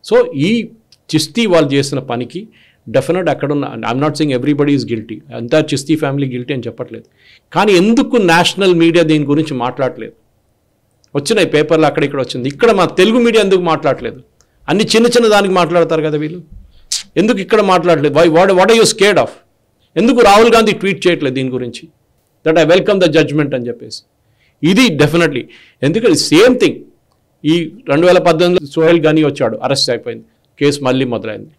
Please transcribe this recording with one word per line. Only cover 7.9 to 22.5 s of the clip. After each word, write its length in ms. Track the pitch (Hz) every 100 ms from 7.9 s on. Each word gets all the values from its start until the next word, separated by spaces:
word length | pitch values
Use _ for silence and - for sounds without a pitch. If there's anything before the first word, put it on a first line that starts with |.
| 233 269 240
national 580 | 185 165 170 - 196
media 300 | 175 165 165
దీని 200 | 156 156
గురించి 300 | 143 147 156
మాట్లాడట్లేదు? 580 | 131 120 123 131 117 110 _ _ _ _ _ _ _ _ _ _ 143
వచ్చినాయి 300 | 143 226 160
పేపర్లు 400 | 190 151 160 151
అక్కడ 180 | 147
ఇక్కడ 160 | 143 143
వచ్చింది, 280 | 127 131 127
ఇక్కడ 220 | - 240
మా 140 | 196
తెలుగు 340 | 165 - 190 240
media 260 | 233 220
ఎందుకు 160 | 196 185
మాట్లాడట్లేదు? 600 | 175 156 151 123 120 - _ _ _ _ -
అన్ని 160 | -
చిన్న 220 | - 220 240
చిన్న 220 | 240 226
దానికి 260 | 208 202
మాట్లాడతారు 480 | 185 165 175 165 160
కదా 160 | 156 151
వీళ్ళు, 240 | 156 175 - - - - _ - - -
ఎందుకు 220 | 214 208
ఇక్కడ 220 | 180 220
మాట్లాడలేదు? 580 | 202 185 170 160 143 139
Why, 100 | 170
what, 200 | 160 190
what 180 | 185 190
are 120 | 226
you 60 |
scared 340 | 220 - 196 175
of? 100 | 117 - _ _ _ _ _ -
ఎందుకు 240 | 226 240
రాహుల్ 340 | 208 202 233
గాంధీ 180 | 226 220
ట్వీట్ 340 | 196 190 190 180
చేయట్లేదు 280 | 170 139
దీని 140 | 127 131
గురించి, 400 | 127 120 - - _ _ _ _ _
that 180 | 156